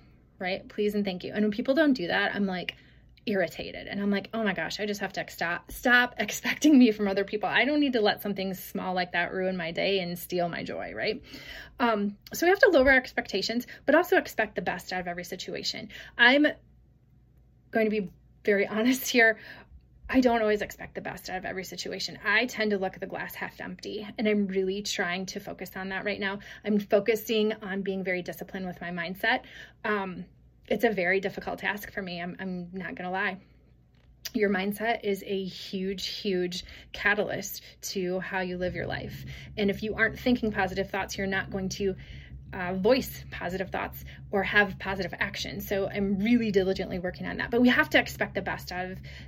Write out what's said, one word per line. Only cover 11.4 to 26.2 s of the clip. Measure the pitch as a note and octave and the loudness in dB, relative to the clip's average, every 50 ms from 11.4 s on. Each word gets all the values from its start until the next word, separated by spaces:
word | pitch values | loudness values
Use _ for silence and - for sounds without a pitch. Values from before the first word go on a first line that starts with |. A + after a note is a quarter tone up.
| - - - - - - - - | -16 -16 -16 -16 -16 -16 -4 0
Um, | B3+ A#3 A3 G#3 G3+ G#3 G3+ - _ - - | 2 2 4 2 0 -2 -4 -6 _ -12 -4
so | - E4 | 2 4
we | F4 | 4
have | G4 - | 6 6
to | C5+ G#4+ | 6 6
lower | D#4+ C4+ B3+ C#4 | 8 6 6 8
our | C4+ C4 | 6 6
expectations, | C4 - - A#3+ - - - F#3+ G3 - A3+ B3 - - - - - | 4 0 -4 -8 -6 -4 -4 -4 -2 -2 -4 -4 -6 -8 -14 -4 2
but | - C#4+ | 4 6
also | E4 F4+ - G4 D#4+ | 6 6 6 4 2
expect | - - - - A3 G#3+ - | 2 2 -2 -2 -2 -2 -2
the | G3+ | -4
best | F3+ F#3 F3 F3+ - - | -4 -4 -4 -4 -6 -6
out | F#3 F#3 | -6 -6
of | F3+ F3+ | -4 -6
every | F3 F3+ F3 | -8 -8 -8
situation. | - F#3+ F3+ - - - - - - - - - G#3+ - - - - - - | -10 -10 -10 -10 -8 -8 -6 -6 -6 -6 -8 -10 -12 -14 -16 -16 -12 2 6
I'm | A#3+ A#3+ C4+ C#4+ D4 - - - - _ _ _ _ _ _ _ _ _ _ _ _ _ _ _ _ _ _ _ _ _ | 8 8 8 8 6 4 2 -2 -10 _ _ _ _ _ _ _ _ _ _ _ _ _ _ _ _ _ _ _ _ _
going | - A3+ A3 | 0 2 2
to | G#3+ | 2
be | G#3+ G#3+ F#3+ F3 - - _ _ _ _ - | 2 0 -2 -4 -10 -16 _ _ _ _ 0
very | A3 G3+ G3 G3+ - | 2 4 4 2 2
<laughs> | G#3 | 0
honest | G#3+ A3+ B3+ C4 B3+ - - | 2 4 4 2 2 0 0
here. | - A#3+ A3+ A3+ A3 - - - - - - - - - - _ _ - - - | 4 6 6 6 4 2 -4 -14 -18 -18 -20 -20 -20 -20 -20 _ _ -18 -8 2
I | - C4 | 4 6
don't | B3+ A#3+ A#3 A#3 | 6 6 4 4
always | G#3+ G#3+ G#3 G3+ | 4 4 2 2
expect | G3+ - - - F#3+ - - | 0 -4 -8 -12 -14 -12 -12
the | F#3 | -10
best | G3 F#3 F#3 F3+ - - | -10 -8 -10 -10 -10 -8
out | F#3 | -8
of | F#3 - | -6 -6
every | - - F#3 F3 | -6 -6 -6 -8
situation. | - F3 F3+ - - - F#3+ - - - - - | -8 -10 -8 -8 -8 -6 -6 -6 -8 -8 -6 -2
I | G#3+ G3+ A3 B3 | 2 2 2 2
tend | B3 - G#3 G#3+ G#3+ | 0 -2 -2 0 0
to | G#3 F#3+ | 2 2
look | F#3+ F#3+ - | 0 -2 -4
at | F3+ | -6
the | F#3+ F#3 | -8 -8
glass | F3+ E3 F3 F3+ - | -8 -8 -8 -8 -8
half | - F#3 F3 - - | -10 -10 -10 -10 -10
empty, | - F#3 F3+ - - G3+ F#3+ G#3+ G#3 G#3 - - | -10 -10 -10 -10 -10 -10 -10 -8 -10 -10 -6 0
and | A3 | 2
I'm | G#3+ G#3+ G#3 G3+ F#3 | 2 4 4 2 2
really | F#3+ G3 F#3+ F#3 G3 G#3 | 0 0 0 0 -2 -2
trying | G#3 - - - F#3+ F3 F3 F#3+ F#3+ | -4 -4 -4 -2 -2 -2 -2 -4 -4
to | - - G3+ | -6 -8 -10
focus | - - F3 - F#3+ F#3 - | -10 -10 -10 -10 -12 -12 -10
on | F#3+ F#3 F#3+ | -10 -8 -6
that | F#3+ F#3 - | -6 -4 -4
right | G#3 G3 | -4 -4
now. | F#3+ | -2